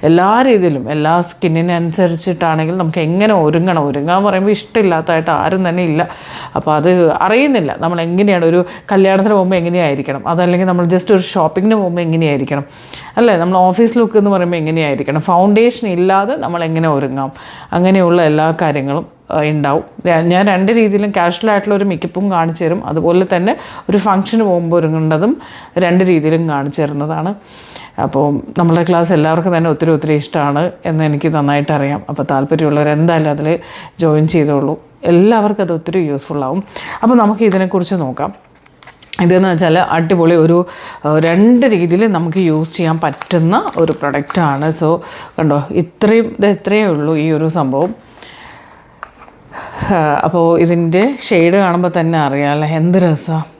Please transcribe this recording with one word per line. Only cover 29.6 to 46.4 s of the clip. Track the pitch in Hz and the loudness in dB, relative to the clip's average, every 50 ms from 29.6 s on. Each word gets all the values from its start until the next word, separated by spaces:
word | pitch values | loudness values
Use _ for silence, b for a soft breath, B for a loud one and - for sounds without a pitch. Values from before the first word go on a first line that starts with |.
| 165 165 | 0 0
ഒത്തിരി | 156 156 - 170 | 0 0 0 0
ഒത്തിരി | 160 147 151 151 156 | 0 0 0 0 -2
ഇഷ്ടമാണ് | 147 143 - - 165 143 143 143 147 165 180 - - - | -2 -2 -4 -4 -2 -2 0 0 0 -2 -4 -6 -8 -6
എന്ന് | 180 160 156 156 | -4 -2 0 0
എനിക്ക് | 151 147 143 143 160 156 | 0 -2 0 -2 -2 -2
നന്നായിട്ടറിയാം. | 156 143 143 143 147 143 147 156 143 139 139 143 143 - - | 0 0 0 0 0 0 0 -2 -2 -2 -2 -4 -6 -8 -10
അപ്പോൾ | 147 156 139 - | -6 -6 -4 -2
താല്പര്യമുള്ളവർ | 147 135 139 143 160 151 160 151 147 147 147 151 | -2 -2 0 0 -2 0 0 0 0 0 0 0
എന്തായാലും | 151 147 160 170 170 160 156 151 | 0 2 2 2 2 2 0 0
അതിൽ | 147 147 147 156 170 165 B B B B B B B - | -2 -2 -2 -2 -2 -2 B B B B B B B -2
ജോയിൻ | 170 160 151 156 156 160 | 0 2 2 2 2 2
ചെയ്തോളൂ. | 160 170 147 147 147 139 135 139 156 - - - _ _ - - | 2 2 2 2 0 0 0 -2 -4 -6 -10 -20 _ _ 0 2
എല്ലാവർക്കും | 175 175 185 214 233 220 208 208 208 202 196 | 4 4 6 4 4 4 2 0 0 -2 -2
അത് | 170 170 160 | -2 -2 -4
ഒത്തിരി | 165 - 165 185 175 151 | -4 -4 -2 -2 -2 -2
യൂസ്ഫുൾ | 143 135 - - 165 147 139 131 | -4 -6 -6 -8 -6 -6 -4 -4
ആവും. | 143 190 196 B B B B B B B | -4 -6 -6 B B B B B B B
അപ്പോൾ | - 226 254 240 226 | 0 2 4 4 4
നമുക്ക് | 208 208 202 226 214 | 2 2 2 0 0
ഇതിനെക്കുറിച്ച് | 190 190 190 185 180 190 175 - 202 180 156 | 2 0 -2 0 -2 -2 -2 -2 -2 -4 -4
നോക്കാം. | 131 123 - 139 170 202 - _ _ _ _ _ _ _ _ - - - _ - - - - 175 | -4 -6 -6 -8 -8 -8 -12 _ _ _ _ _ _ _ _ -20 -20 -20 _ -18 -12 -4 0 2
ഇതെന്ന് | 170 185 185 190 185 | 4 4 4 4 2
വെച്ചാൽ | 180 160 180 165 160 175 185 - - | 2 2 2 2 2 2 2 2 0
അടിപൊളി | 165 165 160 196 170 165 165 175 170 156 | -2 0 0 2 2 4 4 4 4 4
ഒരു, | 165 170 175 180 175 B B B B B B - | 4 4 2 2 -2 B B B B B B -4
ഏഹ്, | 147 151 156 156 165 | 0 0 2 2 2
രണ്ട് | 165 180 208 226 247 247 254 269 220 | 2 4 4 4 4 4 4 2 2
രീതിയിൽ | 180 170 170 175 180 220 226 196 165 | 2 0 0 2 2 2 0 0 0
നമുക്ക് | 170 165 156 190 185 165 | -2 -2 -2 0 0 0
യൂസ് | 156 156 160 160 - - | 0 0 -2 -4 -4 -4
ചെയ്യാൻ | 175 160 160 165 - | -2 0 0 0 -2
പറ്റുന്ന | 156 139 - - - - 170 160 165 190 269 403 - - - | -2 -4 -4 -8 -2 0 0 2 2 2 0 0 -2 -2 0
ഒരു | 165 160 151 - | 0 0 0 -2
പ്രൊഡക്റ്റാണ്. | - 143 139 143 143 - - 190 170 151 139 139 151 160 160 165 | -4 -4 -2 -4 -6 -4 -2 0 0 0 0 0 -2 -2 -2 0
So | 170 156 165 170 170 B B B B B B - | 0 0 0 0 -4 B B B B B B -2
കണ്ടോ, | 160 151 143 147 139 139 - - 170 | 0 0 0 0 -2 -2 -2 -4 -4
ഇത്രയും, | 165 - - - 208 220 226 226 - - | -4 -4 -2 0 2 4 2 2 0 -2
ഇത് | - | -2